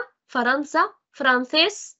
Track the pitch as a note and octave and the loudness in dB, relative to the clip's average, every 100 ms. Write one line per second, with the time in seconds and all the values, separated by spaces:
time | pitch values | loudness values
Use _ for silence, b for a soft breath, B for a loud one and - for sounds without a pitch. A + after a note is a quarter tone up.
0 | B4 _ _ C4 A#3+ C#4 C#4+ D#4+ G4+ _ | -2 _ _ -4 -2 -2 -2 -2 -2 _
1 | _ - C4+ B3+ B3+ D#4 F#4+ G4+ - | _ -4 0 0 0 2 2 -2 -16